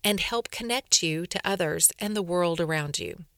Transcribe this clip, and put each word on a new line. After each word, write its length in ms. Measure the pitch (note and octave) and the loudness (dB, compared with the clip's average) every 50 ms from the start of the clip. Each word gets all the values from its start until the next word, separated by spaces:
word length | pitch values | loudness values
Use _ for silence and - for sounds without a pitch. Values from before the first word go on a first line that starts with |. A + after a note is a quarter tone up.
| - | 2
and 160 | G#3 G#3 G3 | 2 2 2
help 320 | - - A#3+ A#3 A#3+ - | 0 -2 -2 -2 -4 -4
connect 500 | - - A3+ A#3 A#3 B3+ C#4 _ - - | -8 -8 -4 -2 -2 -2 0 _ 2 2
you 240 | - D#3+ D#3 D#3+ F3 - | 4 2 0 -2 -4 -4
to 120 | - F#3+ - | -6 -4 -2
others 480 | - G3 F#3 F3+ D#3 D#3 E3 D#3+ - - - | -2 0 0 0 0 2 4 4 2 2 2
and 160 | G#3 G#3 G#3+ | -4 -2 -2
the 80 | G#3 | -2
world 380 | F#3+ E3+ F3 F3+ F3 E3+ E3 D#3+ | -2 0 2 2 2 2 2 0
around 400 | E3+ D#3 D#3+ D#3 D3 D3 D3 - | 0 0 0 -2 -2 -2 -4 -4
you. 240 | F2+ F2 - - E3+ _ _ | -6 -6 -8 -10 -14 _ _